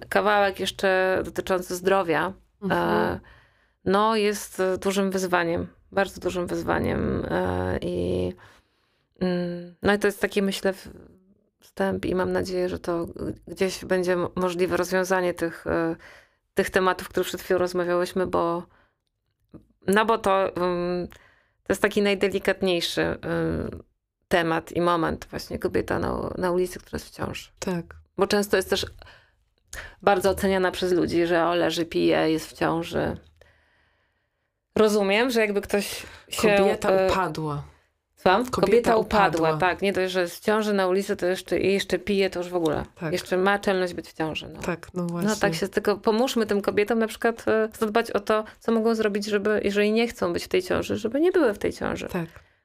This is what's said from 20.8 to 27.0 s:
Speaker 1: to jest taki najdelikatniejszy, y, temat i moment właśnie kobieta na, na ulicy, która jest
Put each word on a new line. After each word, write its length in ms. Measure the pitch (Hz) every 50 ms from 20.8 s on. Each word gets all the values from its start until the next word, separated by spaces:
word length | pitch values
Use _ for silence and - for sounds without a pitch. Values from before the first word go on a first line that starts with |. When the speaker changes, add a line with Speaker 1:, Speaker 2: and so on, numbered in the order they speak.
| 175 175 180 180 175 - - - _ _ _ _ _ _ _ _
Speaker 1:
to 100 | _ -
jest 100 | 196 -
taki 200 | - 208 - 208
najdelikatniejszy, 1000 | 202 202 202 190 202 190 185 196 - 196 190 - 196 185 175 170 170 - - 165
y, 140 | 160 165 - - - 165 165 165 160 160 - 82 - - - - - _ _ _ _ _ _ _ _ -
temat 440 | 196 175 165 165 165 165 - -
i 80 | - 170
moment 460 | 175 175 175 165 160 151 151 - - -
właśnie 280 | - 156 - - 175 -
kobieta 400 | - 180 - - - - - -
na, 320 | - - - - - - - -
na 120 | 180 180
ulicy, 260 | 175 185 185 180 - -
która 180 | - - -
jest 120 | 147